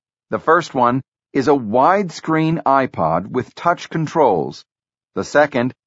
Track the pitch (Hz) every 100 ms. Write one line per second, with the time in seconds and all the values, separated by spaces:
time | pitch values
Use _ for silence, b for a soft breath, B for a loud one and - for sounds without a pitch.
0 | _ _ _ 110 - 170 151 135 120 131
1 | - _ _ 139 131 143 110 117 147 190
2 | 190 - - 160 160 165 - 135 131 -
3 | 82 82 101 127 117 - 175 175 - 170
4 | 156 165 139 90 67 73 - _ _ _
5 | _ - 98 143 147 131 123 -